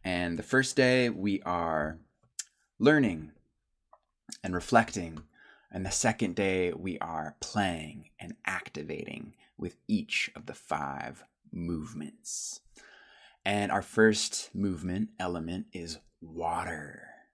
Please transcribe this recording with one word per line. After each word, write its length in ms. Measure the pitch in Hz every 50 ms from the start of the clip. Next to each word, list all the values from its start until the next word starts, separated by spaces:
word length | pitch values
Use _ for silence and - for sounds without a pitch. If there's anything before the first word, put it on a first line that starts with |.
And 360 | - 95 90 87 90 87 85 80
the 40 |
first 320 | - - - 131 135 131 -
day, 360 | - 131 127 127 127 123 120
we 320 | - 87 95 104 98 95
are 560 | - 90 90 87 85 82 80 78 76 78 82 80 - _ _ _ _ _ _ - - _ _ _ _ _ _ _
learning 540 | 113 143 156 151 131 104 87 78 80 76 - - _ _ _ _ _ _ _ _ _ _ - _ _ _ _ _ _ - - -
and 120 | - 95 90
reflecting. 680 | 90 - - 123 117 113 - - 101 87 82 80 76 - _ _ _ - - - _ _ _
And 120 | - - 95
the 60 | 95
second 460 | 95 - - 117 110 - 117 92 87
day, 360 | - 98 95 92 92 90 90
we 240 | 80 80 90 95 85 -
are 360 | - 85 80 80 78 80 - _
playing 680 | - - - 107 98 92 85 82 78 76 73 71 - - _ -
and 160 | 90 87 - _ -
activating 880 | - 95 90 - - - 78 76 78 78 - - - - - - - - _ - _ _ -
with 180 | - - - _ _ -
each 420 | 107 98 - - - - - - -
of 120 | - -
the 80 | - -
five 720 | - - - 78 73 71 69 69 69 - - - - - _ _ _ _ -
movements. 1080 | - 87 85 85 85 78 76 - - 78 76 73 - - - - - - - - - - _ - - - - - - - - - - - - - - _ _
And 260 | 98 101 104 104 -
our 120 | - 101
first 720 | 95 - - 113 110 110 107 107 - - - - - - -
movement 560 | 92 101 98 90 78 85 90 90 98 110 - - -
element 480 | 92 90 87 85 80 85 90 98 110 -
is 260 | - 90 85 82 80 - _ _ _ _
water. 840 | 85 82 80 82 82 82 85 85 - 90 82 76 73 71 71 - - - - - - _